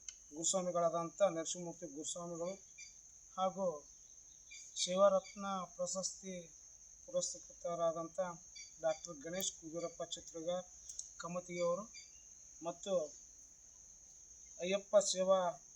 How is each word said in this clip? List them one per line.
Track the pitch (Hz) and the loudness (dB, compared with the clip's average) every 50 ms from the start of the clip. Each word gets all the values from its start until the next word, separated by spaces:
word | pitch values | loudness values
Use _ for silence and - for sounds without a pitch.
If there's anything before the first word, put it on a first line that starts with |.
| - - - - - - 143 | -14 -14 -14 -14 -16 -12 -8
ಗುರುಸ್ವಾಮಿಗಳಾದಂಥ | 156 170 - 190 190 180 180 175 175 170 165 160 170 170 165 - - | -2 0 2 2 2 2 2 4 4 4 4 4 2 -2 -2 2 4
ನರಸಿಂಹಮೂರ್ತಿ | 202 185 165 165 156 - - 180 175 170 160 - 185 | 4 4 4 2 -2 -4 -4 -4 -6 -8 -8 -8 -10
ಗುರುಸ್ವಾಮಿಗಳು | 151 135 147 156 - - 175 175 175 170 160 170 180 196 - - - - - - - - - - - - - - - - | -8 -8 -6 -6 -6 -6 -6 -6 -6 -4 -4 -4 -4 -4 -6 -12 -18 -18 -16 -16 -16 -18 -20 -20 -20 -20 -20 -20 -10 -2
ಹಾಗೂ | 185 185 190 170 190 190 175 156 147 - - - - - - - - - - - - - - - - - - - | 0 0 0 2 2 0 0 0 -2 -6 -16 -20 -20 -20 -20 -20 -20 -20 -20 -20 -20 -18 -18 -16 -16 -16 -8 -2
ಶಿವರತ್ನ | - - 180 180 185 202 202 190 190 - - - 202 196 196 196 185 180 - - | 0 0 2 6 8 8 8 8 6 2 -2 -6 -6 -4 -2 -2 -2 -4 -6 -6
ಪ್ರಶಸ್ತಿ | 180 180 175 185 190 180 - - - 196 190 185 175 170 165 - - - - - - - - - - - | -4 -4 -2 -2 -2 -2 -4 -6 -8 -8 -8 -8 -8 -10 -12 -16 -20 -20 -20 -20 -20 -20 -20 -20 -20 -10
ಪುರಸ್ಕೃತರಾದಂಥ | - 175 - - - - - - - - - - 175 170 170 170 165 160 165 165 160 - - 185 180 170 165 - - - - - - - 156 | -4 -2 -2 0 -2 -4 -8 -12 -16 -14 -8 -4 -4 0 2 2 2 2 0 -4 -4 -2 -2 -2 -2 -4 -8 -12 -16 -14 -14 -14 -14 -8 -2
ಡಾಕ್ಟರ್ | 160 160 156 - - 170 165 143 135 | 0 0 0 0 -4 -10 -10 -10 -8
ಗಣೇಶ್ | 165 175 190 190 - | -6 -4 -2 -2 -2
ಕುಬೇರಪ್ಪ | - - 165 160 156 170 170 165 170 - 170 | -4 -6 -10 -8 -6 -6 -6 -6 -6 -8 -8
ಚಿತ್ರಗಾರ್ | - - 170 - - - 165 160 170 175 185 180 - - - - - - - - - - | -6 -8 -10 -10 -10 -10 -6 -4 -2 -2 -4 -4 -8 -14 -18 -16 -12 -12 -12 -12 -12 -12
ಕಮತಿಯವರು | - - 165 175 180 180 180 175 175 175 170 175 190 220 - - - - - - - - - - - - - - - 160 | -10 -8 -6 -6 -6 -6 -4 -2 0 2 2 2 0 -2 -8 -14 -16 -18 -18 -20 -20 -20 -20 -20 -20 -20 -20 -16 -8 -6
ಮತ್ತು | 175 180 - - 202 190 170 151 147 - - - - - - - - - - - - - - - - - - - - - - - - - - - - - - | -6 -6 -4 -2 0 2 2 2 -2 -6 -12 -18 -20 -20 -20 -20 -20 -20 -20 -20 -20 -20 -20 -20 -20 -20 -20 -20 -20 -20 -20 -20 -20 -18 -18 -18 -16 -8 -4
ಅಯ್ಯಪ್ಪ | 170 185 196 196 196 - 214 | 0 0 0 0 2 6 6
ಸೇವಾ | 202 196 - - 185 185 185 190 185 180 175 160 - - - - | 8 8 8 6 6 8 8 8 8 6 4 2 -2 -8 -18 -20